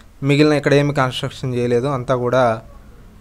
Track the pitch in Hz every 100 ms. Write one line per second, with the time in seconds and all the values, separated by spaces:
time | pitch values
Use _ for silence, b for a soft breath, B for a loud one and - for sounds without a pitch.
0 | b - 135 143 151 147 143 139 143 143
1 | 131 - 135 - 131 120 120 120 135 135
2 | 120 127 120 123 123 113 - - - -
3 | - -